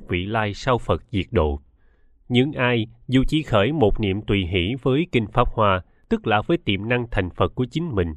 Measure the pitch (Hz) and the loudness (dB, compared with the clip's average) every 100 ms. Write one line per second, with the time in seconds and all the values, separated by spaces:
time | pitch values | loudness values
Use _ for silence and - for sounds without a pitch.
0 | - 90 95 113 107 98 - 120 - 87 | -4 -4 -2 -2 -4 -4 -2 -2 0 -2
1 | - 101 82 107 78 71 - _ _ _ | -2 -4 0 0 0 -2 -10 _ _ _
2 | _ _ _ 123 139 131 123 120 107 - | _ _ _ 2 2 0 0 0 -2 -8
3 | - 131 131 156 151 113 107 156 107 - | 0 2 2 0 0 2 2 4 2 2
4 | 104 95 107 101 87 95 87 135 139 131 | 0 -2 0 -2 0 -2 -2 -2 0 0
5 | 175 127 104 - 123 - 104 92 - _ | 0 -2 0 0 0 2 2 2 -2 _
6 | _ 226 113 104 - 170 - 98 107 123 | _ -2 2 0 0 -2 0 -2 -2 -2
7 | 117 110 92 - 92 - 123 156 170 104 | -2 -2 -4 0 -2 0 -4 -4 -4 -2
8 | 85 | -2